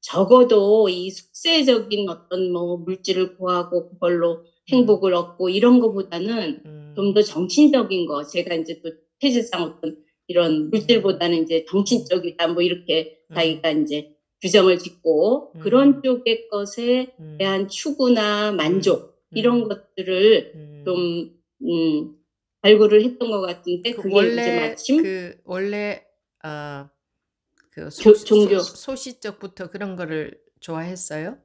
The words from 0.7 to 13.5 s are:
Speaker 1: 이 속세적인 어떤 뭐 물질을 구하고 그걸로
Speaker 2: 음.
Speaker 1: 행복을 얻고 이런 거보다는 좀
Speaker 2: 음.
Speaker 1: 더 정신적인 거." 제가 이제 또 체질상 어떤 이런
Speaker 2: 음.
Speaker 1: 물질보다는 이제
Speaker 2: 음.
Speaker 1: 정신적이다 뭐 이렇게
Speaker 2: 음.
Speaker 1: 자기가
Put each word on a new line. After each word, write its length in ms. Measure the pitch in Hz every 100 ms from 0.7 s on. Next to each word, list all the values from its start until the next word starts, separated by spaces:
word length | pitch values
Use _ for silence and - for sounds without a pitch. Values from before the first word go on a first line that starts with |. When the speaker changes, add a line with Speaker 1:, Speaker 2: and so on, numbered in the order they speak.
| 214 208
Speaker 1:
이 200 | 180 185
속세적인 960 | 190 _ - 330 330 262 233 202 208 196
어떤 420 | 160 _ 180 185
뭐 260 | 175 175 175
물질을 600 | 170 185 - 185 185 -
구하고 520 | 185 180 175 175 165
그걸로 500 | - 175 175 170 165
Speaker 2:
음. 40 | - _ -
Speaker 1:
행복을 420 | 254 214 196 190
얻고 360 | 175 170 - 185
이런 300 | 190 240 247
거보다는 1120 | 226 196 190 170 196 233 180 139 - - - -
좀 120 | 202
Speaker 2:
음. 60 |
Speaker 1:
더 80 | 196
정신적인 840 | 208 - 180 - 294 269 202 190 165
거." 160 | 147 151
제가 300 | 175 180 170
이제 260 | 160 -
또 80 | 165 - _ _
체질상 420 | 277 240 220 180
어떤 340 | 160 - 156 - _ _ _
이런 240 | 175 170
Speaker 2:
음. 160 | 156 151
Speaker 1:
물질보다는 720 | 220 - 233 196 - 175 165
이제 160 | 160 165
Speaker 2:
음. 60 | 160
Speaker 1:
정신적이다 800 | 190 202 240 - 180 170 - 170
뭐 120 | 170
이렇게 560 | 175 175 - 156 160 - _
Speaker 2:
음. 40 | 165
Speaker 1:
자기가 340 | 165